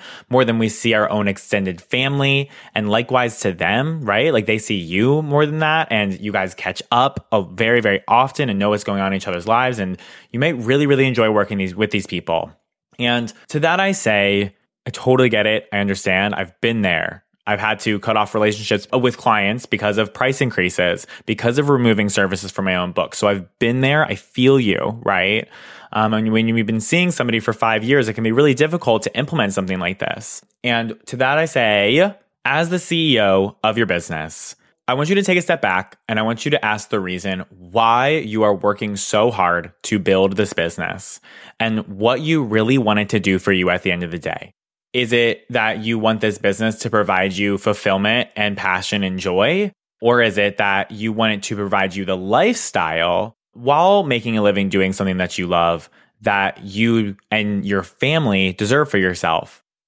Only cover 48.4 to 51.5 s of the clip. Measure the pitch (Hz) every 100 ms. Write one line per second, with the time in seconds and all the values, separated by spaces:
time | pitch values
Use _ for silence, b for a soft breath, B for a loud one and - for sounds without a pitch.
48.4 | 104 98 95 92 - 104 95 92 95 92
49.4 | 120 190 202 _ _ _ 117 123 113 101
50.4 | 101 101 101 98 - 107 110 110 110 104
51.4 | -